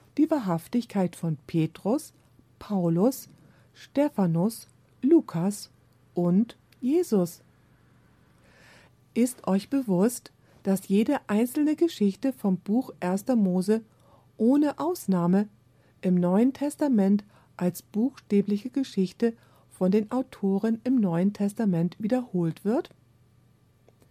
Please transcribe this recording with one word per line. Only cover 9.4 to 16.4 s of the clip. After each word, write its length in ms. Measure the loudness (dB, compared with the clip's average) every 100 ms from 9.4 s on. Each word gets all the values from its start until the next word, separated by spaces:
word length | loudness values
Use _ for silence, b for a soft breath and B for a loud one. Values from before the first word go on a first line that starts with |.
| -2
euch 240 | -2 0
bewusst, 600 | -2 0 2 2 0 -12 _ b b
dass 260 | -2 -2 0
jede 320 | 2 2 0 -2
einzelne 500 | 0 0 0 0 2
Geschichte 580 | 0 0 -2 0 -4
vom 240 | -2 -2 -2
Buch 340 | -2 -2 -4 -6
Erster 360 | -4 -4 0 0
Mose 460 | 2 0 0 -2 -4 b b b b b
ohne 420 | 2 4 2 0
Ausnahme 680 | -4 -4 -2 0 2 2 0 _ _ b b b
im 140 | 0 0
Neuen 360 | 2 2